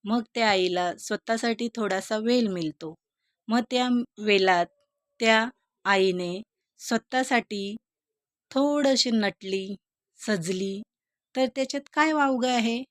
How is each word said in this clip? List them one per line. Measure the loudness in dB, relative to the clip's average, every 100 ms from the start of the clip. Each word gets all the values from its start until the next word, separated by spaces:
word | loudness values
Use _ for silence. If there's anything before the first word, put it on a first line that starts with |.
मग | 0 -2 -2
त्या | 0 2
आईला | 4 2 0 -2 -4
स्वतःसाठी | -8 -8 -2 -2 -2 -2 -6
थोडासा | -4 -2 -2 -2 -2
वेळ | 2 2 2
मिळतो. | -2 -6 -8 -16 -16 _ _ _ _ -2
मग | -2 0
त्या | 0 2 0 -2 -6
वेळात | 2 4 4 2 0 _ _ _ _ _
त्या | 2 4 2 _ _ _
आईने | 0 2 2 0 -6 -8 -12 _ _ _
स्वतःसाठी | -4 -4 _ -4 0 0 0 -8 -6 -10 _ _ _ _ _ _ _
थोडीशी | 0 2 2 2 2 2
नटली, | 2 0 -4 -6 -6 -6 -12 _ _ _ _
सजली, | -4 -2 -2 -4 -4 -6 -12 _ _ _ _
तर | -2 -2
त्याच्यात | -2 -4 -6 -6
काय | 0 2
वावगं | 2 0 0 0
आहे? | 0 0 -4 -8